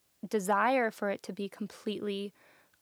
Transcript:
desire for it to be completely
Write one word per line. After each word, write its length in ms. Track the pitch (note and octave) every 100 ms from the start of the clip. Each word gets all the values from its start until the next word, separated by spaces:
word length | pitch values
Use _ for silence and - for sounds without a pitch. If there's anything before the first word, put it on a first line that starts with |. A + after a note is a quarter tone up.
| _ _ G3+
desire 640 | A3 F#3 G3+ A3+ C4 A3+
for 180 | - G3+
it 120 | G3
to 80 | -
be 160 | F#3+ G3
completely 840 | - G3+ - - G3+ G#3 G3 G3+ - _ _ _ _